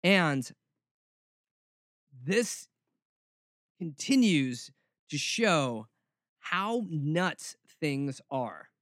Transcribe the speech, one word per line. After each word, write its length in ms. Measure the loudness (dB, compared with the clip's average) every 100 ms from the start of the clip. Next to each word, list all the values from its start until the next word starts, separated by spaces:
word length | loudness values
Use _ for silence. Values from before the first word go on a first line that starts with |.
And 460 | 4 4 4 0 -4 -14 _ _ _ _ _ _ _ _ _ _ _ _ _ _ _ -14
this 440 | -2 0 0 -6 -14 _ _ _ _ _ _ _ _ _ _ _
continues 960 | -10 -8 2 4 6 6 2 -4 -12 _ _ _ _
to 80 | -6
show 720 | -4 0 2 2 0 -4 -12 _ _ _ _ _
how 460 | -4 -4 -2 -2 -2
nuts 680 | -4 -2 0 -2 -4 -14 -18 _ _
things 400 | -4 -2 -4 -6 _
are. 380 | -6 -6 -8 -18 _